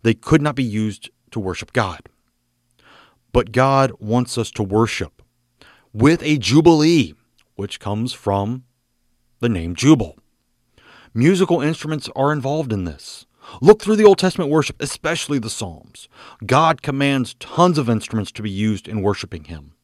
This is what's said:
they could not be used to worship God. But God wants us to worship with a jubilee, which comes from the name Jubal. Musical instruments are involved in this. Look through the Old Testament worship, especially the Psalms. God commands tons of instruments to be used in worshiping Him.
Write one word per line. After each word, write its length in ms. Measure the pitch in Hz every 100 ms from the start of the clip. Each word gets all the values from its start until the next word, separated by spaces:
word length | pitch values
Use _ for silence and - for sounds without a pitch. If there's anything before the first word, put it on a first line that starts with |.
they 100 | 117
could 280 | 110 - 156
not 140 | 147 131
be 80 |
used 460 | 123 107 110 101 - _ _
to 80 | 113
worship 340 | 95 87 -
God. 340 | 123 101 82 - _ _ _ _ _ _ _ _ - _ _ _
But 180 | 123 110
God 400 | 113 131 139 135 -
wants 380 | 104 117 123 -
us 140 | 110
to 120 | -
worship 580 | 98 104 113 - 85 _ _ _ _ _ - _ _
with 320 | 104 135 170
a 140 | 151 151
jubilee, 760 | 101 139 165 160 151 170 92 - _ _ _ -
which 260 | 98 -
comes 320 | - 104 120
from 500 | - - 98 101 127 127 _ _ _ _ _ _ _
the 80 | 120
name 260 | 98 82 90
Jubal. 420 | 131 156 92 - _ _ _ _ _ _ _ - _
Musical 460 | 110 139 185 185 170
instruments 480 | 147 160 151 156 - -
are 160 | 139
involved 400 | 151 131 151 139
in 140 | 104 87
this. 400 | 71 - - _ _ - -
Look 220 | 147 214
through 160 | 190 220
the 80 | 214
Old 140 | 190
Testament 320 | 185 - 151
worship, 300 | 156 139 -
especially 580 | 139 - 156 165 - 143
the 100 | 110
Psalms. 580 | - 95 78 - - - _ - - 104
God 360 | 131 160 160
commands 520 | - 135 139 139 123
tons 440 | - - - 180 156
of 120 | 120
instruments 420 | 110 - 113 98
to 100 | -
be 80 | 107
used 360 | 95 110 101 -
in 140 | 107
worshiping 440 | 98 101 - 82 76
Him. 280 | 80 71 _